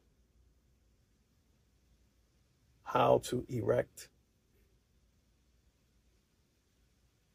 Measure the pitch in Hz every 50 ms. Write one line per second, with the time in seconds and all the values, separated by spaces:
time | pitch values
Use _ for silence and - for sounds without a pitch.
0 | _ _ _ _ _ _ _ _ _ _ _ _ _ _ _ _ _ _ _ _
1 | _ _ _ _ _ _ _ _ _ _ _ _ _ _ _ _ _ _ - _
2 | _ _ _ _ _ _ _ _ _ _ _ _ _ _ _ _ - - - 123
3 | 131 127 127 127 - - 123 127 - - 135 120 107 113 120 123 - - _ -
4 | - - _ _ _ _ _ _ _ _ _ _ _ _ _ _ _ _ _ _
5 | _ _ _ _ _ _ _ _ _ _ _ _ _ _ _ _ _ _ _ _
6 | _ _ _ _ _ _ _ _ _ _ _ _ _ _ _ _ _ _ _ _
7 | _ _ _ _ _ _ _